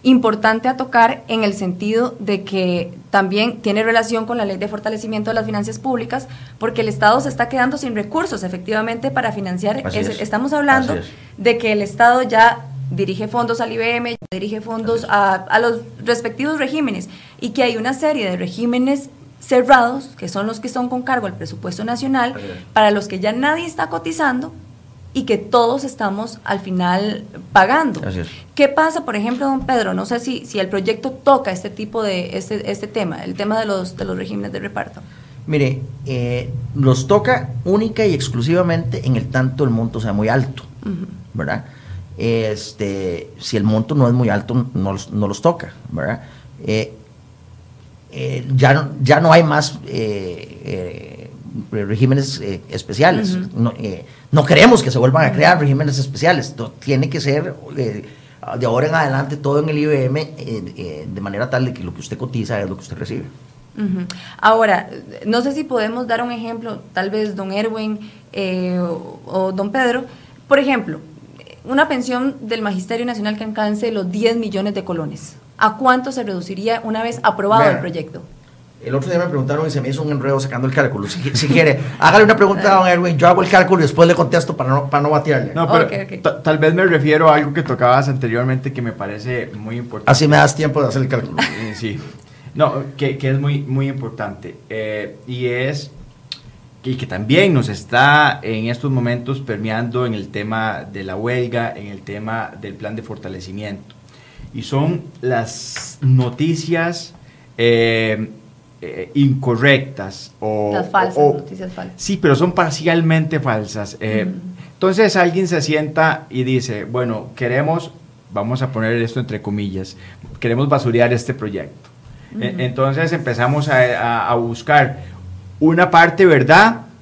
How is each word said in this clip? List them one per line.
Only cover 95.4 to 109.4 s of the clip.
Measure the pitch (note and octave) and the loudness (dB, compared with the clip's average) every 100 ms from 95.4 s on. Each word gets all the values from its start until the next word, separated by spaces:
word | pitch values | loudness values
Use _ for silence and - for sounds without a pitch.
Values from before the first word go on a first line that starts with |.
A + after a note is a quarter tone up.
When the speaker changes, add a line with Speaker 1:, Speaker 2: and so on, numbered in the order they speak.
| B2+ | -2
Speaker 3:
es | A#2+ C3+ C#3+ - - - - - - - - - - | -2 -2 -4 -10 -18 -20 -20 -18 -18 -18 -20 -20 -12
que, | C3 C3 | -8 -6
que | B2+ | -6
también | F#2 G#2+ D#3 G3+ | -6 2 4 6
nos | C#3+ A2 | 4 0
está | G2 - A#2+ C#3 D3 C#3+ - | -6 0 4 6 6 4 0
en | G#2 A2 A2+ | -4 -4 -4
estos | B2 C#3+ | -4 -2
momentos | C3 A#2+ A#2+ A#2+ C3+ | 0 0 -2 -4 -6
permeando | C3 G#2+ A2 A2 A#2 B2 B2 | -6 -6 -4 -4 -2 -2 -2
en | |
el | G#2+ F#2 | -4 -6
tema | G#2 G#2 A2 A2 F#2 | -8 -4 -2 -2 -4
de | D2 G2 F#2+ | -10 -10 -8
la | F#2+ | -6
huelga, | A#2 B2+ A#2+ A#2+ A#2 - | -4 -2 -2 -2 -4 -8
en | G2+ | -14
el | F#2+ | -14
tema | - G2+ A2 A2+ G#2+ G2+ | -12 -10 -6 -6 -8 -10
del | G#2 F#2 | -14 -10
plan | G#2 A2 | -10 -10
de | |
fortalecimiento. | - G2+ F#2 F#2 F2+ G2 G#2 G2 - - - - - - - | -12 -12 -12 -12 -12 -12 -10 -12 -16 -20 -20 -20 -20 -20 -14
Y | - | -12
son | - C#3 D#3 F3 - - | -4 0 0 -2 -8 -6
las | B2+ A#2+ A2+ - - - - - | -2 -2 -4 -10 -12 -12 -12 -2
noticias, | C3 C3 A#2+ A#2+ D#3+ D#3+ - E3+ E3+ F3 - - - - - - | 4 4 2 0 -2 -2 -2 -2 0 -4 -10 -20 -20 -20 -16 0
eh, | A#2 A#2 A#2 A2+ A2 G#2+ A2 - - - _ - | 4 4 4 2 0 -2 -4 -10 -20 -20 _ -16
eh, | E2+ - - C#3+ | -14 -12 -4 2
incorrectas | C#3 B2+ | 2 2